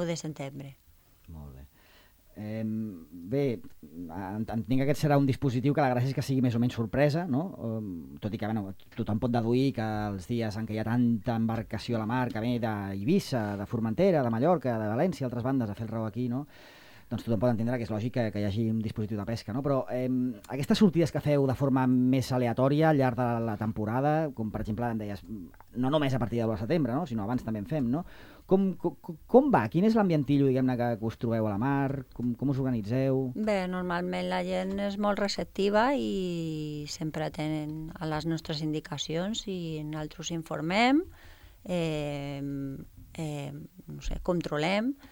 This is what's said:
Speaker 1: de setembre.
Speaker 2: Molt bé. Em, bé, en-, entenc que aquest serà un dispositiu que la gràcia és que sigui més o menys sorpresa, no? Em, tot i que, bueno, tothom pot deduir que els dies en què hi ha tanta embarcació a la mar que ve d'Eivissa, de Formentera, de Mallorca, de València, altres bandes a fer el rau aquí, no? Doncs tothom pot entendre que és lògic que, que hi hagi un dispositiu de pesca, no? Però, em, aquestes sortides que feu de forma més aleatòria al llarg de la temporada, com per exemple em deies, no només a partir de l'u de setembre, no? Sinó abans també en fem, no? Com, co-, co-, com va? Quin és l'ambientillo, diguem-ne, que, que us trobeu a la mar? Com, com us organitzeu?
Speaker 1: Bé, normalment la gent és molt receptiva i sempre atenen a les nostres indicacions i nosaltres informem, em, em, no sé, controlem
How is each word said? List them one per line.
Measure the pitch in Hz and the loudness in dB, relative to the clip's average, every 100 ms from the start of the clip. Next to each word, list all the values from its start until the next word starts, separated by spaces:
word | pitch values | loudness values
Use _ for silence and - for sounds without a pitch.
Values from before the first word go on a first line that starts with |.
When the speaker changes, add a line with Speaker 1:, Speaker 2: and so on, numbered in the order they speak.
| 170 | -2
Speaker 1:
de | 165 | -4
setembre. | 156 147 139 143 143 135 _ - _ _ - | -6 -8 -10 -10 -14 -16 _ -20 _ _ -18
Speaker 2:
Molt | 80 73 65 | -16 -14 -16
bé. | 69 _ - - - _ _ | -20 _ -20 -20 -20 _ _
Em, | - 107 110 110 110 110 90 78 | -12 -8 -4 -4 -4 -6 -8 -16
bé, | 87 85 135 143 110 92 - | -14 -4 0 0 -2 -8 -18
en-, | 78 82 87 82 95 107 110 | -18 -14 -10 -8 -6 -6 -4
entenc | 113 107 131 | -4 2 2
que | 135 | 4
aquest | 147 | 2
serà | 156 143 | 4 4
un | 139 | 4
dispositiu | 131 143 120 139 | 2 2 2 2
que | 143 | 2
la | 135 | 2
gràcia | 123 131 | 2 2
és | |
que | 135 | 0
sigui | 135 131 | 0 2
més | 123 117 | 4 4
o | |
menys | 123 | 2
sorpresa, | - 113 123 147 147 180 | 0 -2 4 4 2 0
no? | 123 98 85 | -2 -2 -6
Em, | 113 110 107 87 67 71 | -6 -4 -6 -8 -12 -8
tot | 107 | -6
i | 104 | -4
que, | 104 | -2
bueno, | 110 98 95 - - | -2 -4 -10 -10 -6
tothom | 107 104 | -2 0
pot | 127 | 2
deduir | 120 110 123 135 123 | 2 2 2 2 0
que | 110 107 107 | -2 -2 -2
els | 101 90 | -4 -4
dies | 120 110 104 | -2 -2 -4
en | 110 | -4
què | |
hi | 107 | -2
ha | 110 | 0
tanta | 120 120 117 110 113 | 4 4 2 0 0
embarcació | 113 113 107 110 - 117 | 0 -2 -4 -6 -2 -2
a | |
la | 107 | 0
mar | 127 123 | 0 -2
que | 110 | -2
ve | 113 120 | -2 0
d'Eivissa, | 110 104 98 98 104 190 - 123 104 101 | 0 -2 -4 -2 2 2 2 -2 -2 -4
de | 101 | -4
Formentera, | 120 113 110 190 165 | -2 0 2 4 4
de | 120 | 4
Mallorca, | 113 131 123 127 113 | 2 2 2 2 0
de | 107 | 0
València, | 113 185 - 131 | 2 0 0 -4
altres | 120 | -2
bandes | 120 135 110 | 0 0 -2
a | |
fer | 101 | -4
el | 113 | -6
rau | 110 110 | -4 -4
aquí, | 117 123 | -4 -4
no? | 123 143 - - - - - - | -4 -6 -14 -20 -20 -20 -20 -8
Doncs | 117 - | -6 0
tothom | 113 | 2
pot | 123 | 2
entendre | 113 113 127 | 2 0 -2
que | |
és | 113 | -2
lògic | 107 120 127 | -2 -2 0
que, | 110 | 0
que | 104 | 0
hi | 104 | -2
hagi | 101 113 | 0 0
un | 110 | 0
dispositiu | 107 - 107 107 | -2 -4 -4 -4
de | 98 | -4
pesca, | 113 - | -6 -4
no? | 113 | -4
Però, | 143 139 - | 0 0 0
em, | 123 127 127 127 104 - | -2 0 0 0 -4 -8
aquestes | 131 143 220 | -4 2 6
sortides | 214 165 160 | 6 6 2
que | 151 | 2
feu | 151 143 135 | 2 4 4
de | |
forma | 120 139 131 131 | 2 2 4 4
més | 127 127 135 123 | 4 4 4 2
aleatòria | 127 120 117 135 147 160 | 2 2 4 4 6 4
al | 147 | 6
llarg | 131 123 | 4 2
de | 120 117 | 2 2
la | 113 104 | 0 -2
temporada, | 110 110 107 120 143 156 156 | -2 -2 -2 0 2 2 0
com | 127 110 | -2 -4
per | 107 | -4
exemple | 110 107 120 | -4 -2 -2
em | 113 | -2
deies, | 104 101 - 107 85 - - 117 | -6 -8 -10 -12 -12 -18 -10 -2
no | 127 | 2
només | 156 139 127 | 2 2 2
a | |
partir | 107 117 | 0 0
de | 113 | 0
l'u | 107 | 0
de | |
setembre, | 107 175 127 123 | 0 2 2 0
no? | 175 | -2
Sinó | 113 101 | -4 -2
abans | 123 | -2
també | - 107 | -2 -6
en | 101 | -2
fem, | 156 117 | -2 0
no? | 139 180 - - - - | -2 -4 -12 -20 -10 2
Com, | 190 196 175 | 4 4 0
co-, | 175 160 | -4 -4
co-, | - 160 - | -12 -14 6
com | 233 285 | 6 8
va? | 180 107 | 4 4
Quin | 160 | 4
és | 214 | 4
l'ambientillo, | 226 196 156 131 143 139 | 4 4 2 4 4 6
diguem-ne, | 127 131 127 | 4 2 2
que, | 120 113 | 0 0
que | 113 | -4
us | - | -2
trobeu | 120 113 110 | 0 2 0
a | |
la | 98 | 0
mar? | 131 139 139 135 127 - | 0 0 0 -2 -8 -4
Com, | 123 | -4
com | 120 135 | -2 0
us | 135 | 0
organitzeu? | 131 120 101 127 135 131 131 131 | 0 0 0 0 2 2 0 -2
Speaker 1:
Bé, | 214 202 180 | 0 0 0
normalment | 185 180 175 180 180 180 | -2 -2 -2 -2 -2 -2
la | 185 | -2
gent | 180 185 190 196 | -2 -2 -2 -2
és | 202 202 | -2 0
molt | 208 202 | 0 0
receptiva | 202 - 175 - 196 208 240 | 0 -2 -4 0 2 4 4
i | 277 220 196 180 170 165 156 151 151 147 | 2 0 -2 -2 -2 -4 -4 -6 -8 -8
sempre | - 160 156 156 | -6 -6 -4 -6
atenen | - 151 156 151 156 156 | -4 -2 -2 -4 -6 -8
a | - 160 | -6 -4
les | 156 160 | -2 0
nostres | 160 - 151 | -2 -2 -4
indicacions | 156 151 - 147 - 156 190 220 - | -2 -2 -4 -8 -4 -2 -2 -4 -6
i | 185 165 156 | -6 -4 -6
nosaltres | 151 156 156 - 156 | -6 -6 -8 -8 -6
informem, | 170 160 160 156 196 240 285 370 - - - - - | -6 -4 -4 0 4 6 4 2 -6 -20 -20 -20 -16
em, | - 180 165 151 147 143 139 139 139 139 139 135 - - - | -4 -2 0 -2 -2 -4 -6 -6 -6 -6 -6 -8 -14 -18 -16
em, | - 160 147 143 143 160 185 - | -8 -6 -6 -8 -10 -14 -18 -14
no | 147 | -8
sé, | - - | -4 -4
controlem | - 175 - 147 156 202 233 277 - | 0 0 0 -2 0 0 0 -4 -10